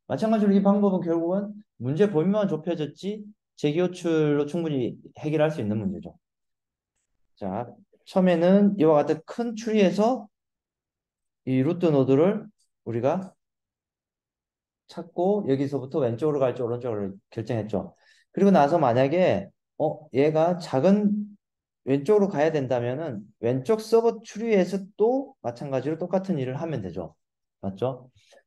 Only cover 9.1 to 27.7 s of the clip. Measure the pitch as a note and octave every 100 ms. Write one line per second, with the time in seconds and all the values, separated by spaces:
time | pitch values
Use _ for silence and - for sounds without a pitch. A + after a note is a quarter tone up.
9.1 | D#3 - - A#3 A3 A3 G#3+ F#3 F3+ A3
10.1 | C4 - _ _ _ _ _ _ _ _
11.1 | _ _ _ - C3 C3 F3 F3 C#3+ C3
12.1 | C3+ F3 A3 - _ _ _ - A#2 B2+
13.1 | F3+ F#3+ _ _ _ _ _ _ _ _
14.1 | _ _ _ _ _ _ _ _ - -
15.1 | - F3+ G#3 D#3+ C3+ C#3 C#3 C3 D#3+ B2
16.1 | A2+ D#3 D3 C3 B2 A#2 A#2+ B2+ G#2+ G2
17.1 | F#2+ _ - A2+ A#2 G#2 F#2+ - - _
18.1 | _ _ - G3 F3 C#3+ E3+ C3+ A#2 C3+
19.1 | E3+ F3 G2 F#2+ _ _ - D3+ - -
20.1 | B2 D3 D#3 E3 F3 - C3 E3+ G#3 G#3
21.1 | - - - _ _ _ _ - C#3+ C#3+
22.1 | G#3 G3 C#3+ D#3 D#3 B2+ B2+ A#2+ C3 E3
23.1 | G#2 - - A#2 C3 C3+ A3 A3 A3+ A#3
24.1 | A3 - G#3 A3+ G#3 F3+ G3 F#3+ - G#3+
25.1 | C4+ C4+ - A#2 - D3 C3 C3 D#3+ F3
26.1 | F#3 F#3+ D#3 B2+ C3+ E3 B2+ F#2+ E2 E2+
27.1 | _ _ _ _ _ G2